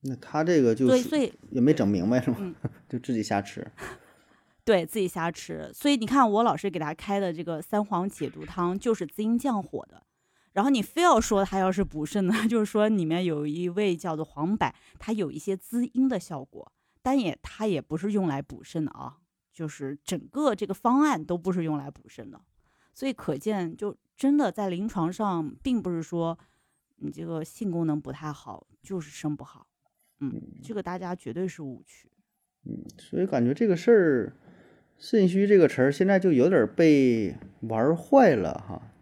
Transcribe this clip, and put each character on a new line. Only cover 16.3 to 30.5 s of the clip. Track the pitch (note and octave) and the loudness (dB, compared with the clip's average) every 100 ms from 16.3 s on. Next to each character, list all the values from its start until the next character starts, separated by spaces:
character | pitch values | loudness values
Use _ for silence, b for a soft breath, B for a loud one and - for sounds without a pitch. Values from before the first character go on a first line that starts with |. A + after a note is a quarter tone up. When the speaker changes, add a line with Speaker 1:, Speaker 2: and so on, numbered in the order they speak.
| D3+ | -12
Speaker 2:
果， | C3 - - _ _ _ | -12 -18 -20 _ _ _
但 | B3+ C4+ | 0 0
也， | G3 - | 0 -4
它 | - - A3 | -14 -4 -2
也 | E3 | -2
不 | - D#3+ | -2 -4
是 | G3 | -2
用 | G#3 F3+ | 0 0
来 | C#3 | -2
补 | C#3+ C3 | -8 -16
肾 | - E3+ | -10 -6
的 | D3+ | -6
啊， | - C3 C3 _ _ _ | -8 -14 -16 _ _ _
就 | _ D#3 | _ -10
是 | - C3+ D3 | -8 -10 -10
整 | - E3+ - | -8 -8 -8
个 | - D4 | -2 -2
这 | G#3 | 0
个 | G3 | -6
方 | F#3+ B3 C4 | -2 0 2
案 | D4+ A3 | 2 0
都 | D3+ F3 | -4 -4
不 | F3 | -2
是 | F#3 | -2
用 | D#3+ D3+ | -2 -4
来 | C#3 | -6
补 | - - | -18 -20
肾 | - G#2 | -18 -18
的。 | - _ _ _ _ _ | -18 _ _ _ _ _
所 | - C4+ | -8 -6
以 | |
可 | - - D#3 | -4 -4 -4
见， | G#3+ G#3 E3+ E3 | -2 -2 -4 -6
就 | G#3 - _ _ | -8 -10 _ _
真 | C4+ D4 | 2 4
的 | B3 | 2
在 | F3 G3+ | 0 -4
临 | F3 G#3+ | -2 -4
床 | G3+ E3 | -2 -2
上， | F#3 G#3 F3 D3+ - | -2 -2 -2 -4 -6
并 | - A#3+ | -2 -2
不 | F3+ | -2
是 | E3+ | -6
说 | D#3+ F3 E3 E3 _ _ _ _ _ _ | -4 -4 -4 -4 _ _ _ _ _ _
你 | D3 | -12
这 | D3 E3 | -10 -8
个 | E3 | -8
性 | D#3+ - G#3 | -8 -8 -4
功 | E3+ | -2
能 | E3 D3+ | 0 -2
不 | C#3 | -6
太 | C3+ D#3 | -12 -10
好， | C#3+ - F#2 _ _ | -12 -14 -18 _ _
就 | - F#3+ | -10 -10
是 | D3 | -10
肾 | - D3+ | -8 -6
不 | D3 | -6
好。 | B2+ - _ _ _ _ _ _ | -10 -20 _ _ _ _ _ _
嗯， | C#3 - | -8 -8
Speaker 1:
嗯。 | - | -12